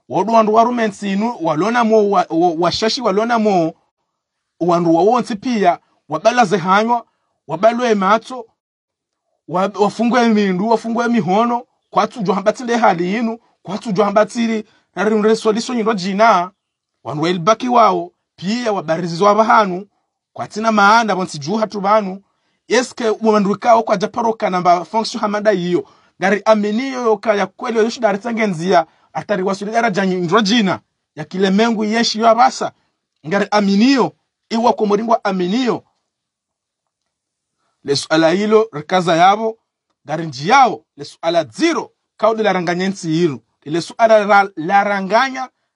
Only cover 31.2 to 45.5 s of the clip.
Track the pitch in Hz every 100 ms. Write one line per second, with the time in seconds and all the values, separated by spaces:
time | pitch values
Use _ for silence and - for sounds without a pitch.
31.2 | 156 180 196 196 233 214 214 226 233 214
32.2 | 233 226 254 - 165 - _ _ _ _
33.2 | 151 196 202 208 196 196 247 269 165 -
34.2 | _ _ - 226 233 - 208 208 233 -
35.2 | 202 190 180 240 247 147 - _ _ _
36.2 | _ _ _ _ _ _ _ _ _ _
37.2 | _ _ _ _ _ _ 131 139 - 160
38.2 | 165 185 214 214 220 143 - 185 175 165
39.2 | 185 208 220 226 _ _ _ _ 135 160
40.2 | 165 127 160 269 240 156 _ - 143 -
41.2 | 330 339 320 - 330 254 - _ _ -
42.2 | 214 220 208 185 170 175 196 190 165 160
43.2 | 170 127 _ _ 143 165 - - 226 220
44.2 | 202 202 196 165 165 202 202 196 190 220
45.2 | 262 262 254